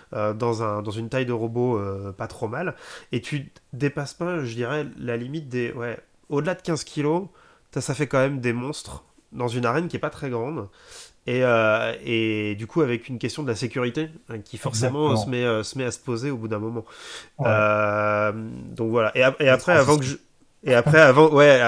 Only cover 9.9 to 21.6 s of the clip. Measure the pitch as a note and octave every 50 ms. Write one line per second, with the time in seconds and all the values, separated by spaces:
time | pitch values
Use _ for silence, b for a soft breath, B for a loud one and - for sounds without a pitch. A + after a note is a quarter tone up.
9.9 | - - - D3+ - - - C3+ B2 A#2 A2+ C3 E3 D3 G2+ G2 B B B B
10.9 | B B B B B B _ - A#2+ B2+ B2+ B2 A#2 A2+ A2 A2 G#2+ A2+ A#2 A2+
11.9 | A2+ - - C#3 A#2 A2+ A2+ A2 G#2+ G#2+ G#2+ G#2 G#2 G2+ A2+ - - E3+ D#3 B2+
12.9 | A#2+ A2+ - - B2+ A2+ - B2 - - D3+ C3 A2+ G2 C3 A#2 - C3 B2 B2
13.9 | A#2 D#3 D#3 D#3 D#3+ - _ - B2 G#2+ G2+ - - A2+ - C3 A2 A2 A#2+ B2+
14.9 | C3 D3 D3+ D3+ C3+ A2 G#2 A#2+ B2 B2 B2 A#2+ A2+ A2 G#2+ - - C3+ C3 A#2+
15.9 | A2+ - - - A#2+ A2+ B2 D3 C#3 A#2 A2 A2 G#2+ G#2 G#2+ A2+ A#2 A#2 G#2+ B
16.9 | B B B B B B B B B - C3+ A#2 A2 G#2+ G#2+ G#2+ G#2+ G#2+ G#2+ G#2
17.9 | G#2 G#2 G#2 G#2+ G#2 G#2 G#2 G#2+ G#2 A2 A2 A2+ A#2+ B2+ B2+ - A#2 A2+ A#2 A2+
18.9 | A2 A#2+ A2 G#2+ - C3 B2+ C3 C3+ - D3+ C3+ B2+ B2+ - - F3 D#3 C3+ C3
19.9 | D3+ D3+ C3+ C3 C#3+ - - _ _ _ _ _ _ _ - D#3 B2+ A#2 A#2 D3+
20.9 | D3 D#3 D#3+ C#3 B2+ C#3+ D#3 D#3+ D3+ C#3+ D3 D3 C#3 B2+